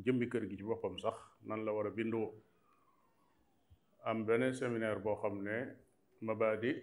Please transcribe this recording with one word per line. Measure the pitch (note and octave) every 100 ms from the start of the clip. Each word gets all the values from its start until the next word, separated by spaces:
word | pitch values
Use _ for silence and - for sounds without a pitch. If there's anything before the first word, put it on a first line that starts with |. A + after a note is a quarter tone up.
jëmmi | G2+ B2+ A#2+
kër | A#2 F#2+
gi | F#2+
ci |
boppam | G2+ A2+ G2 F#2
sax | A2 - - - A2
nan | A2
la | G#2+
war | G#2+ G#2
a |
bindoo. | G2+ A2+ A2+ G#2+ - - _ _ _ _ _ _ _ _ _ _ _ _ - _ _
Am | A#2+ A2+
beneen | G#2+ A#2 B2+
séminaire | B2+ B2+ A#2 A2 G2+
boo | G#2 G2+
xam | G#2+ G2+
ne | G2+ A2 C3 - - _ _ _
mabaadi | A2 A2 A2 A2 A#2+ -